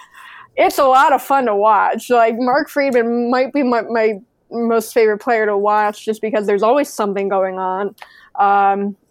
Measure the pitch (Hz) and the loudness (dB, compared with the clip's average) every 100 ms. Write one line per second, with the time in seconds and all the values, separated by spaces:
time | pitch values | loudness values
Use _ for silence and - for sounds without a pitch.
0 | - - - - - - 349 - 269 262 | -20 -20 -20 -20 -8 0 0 2 4 4
1 | 302 254 - 277 240 202 214 202 185 226 | 4 2 0 0 0 2 2 2 2 -2
2 | - 240 226 233 254 277 302 294 277 240 | 0 2 2 0 0 0 -2 -2 0 0
3 | 226 233 240 254 262 285 254 233 214 226 | 0 -2 -2 -2 -2 -2 0 -2 -2 -2
4 | 220 202 - _ - 233 233 226 220 247 | -2 -2 -12 _ -12 -6 -2 -2 -2 0
5 | 220 208 - 226 214 202 208 214 208 208 | 2 0 -2 0 0 0 0 0 0 -4
6 | - 214 220 214 202 202 214 285 277 - | -8 -6 -4 -4 0 0 2 2 0 -4
7 | 208 196 196 190 190 185 185 185 202 - | -4 -4 -2 -2 -2 -4 -6 -4 -6 -10
8 | - - - - 202 202 196 196 202 196 | -20 -20 -10 -2 2 4 2 0 -4 -8
9 | _ | _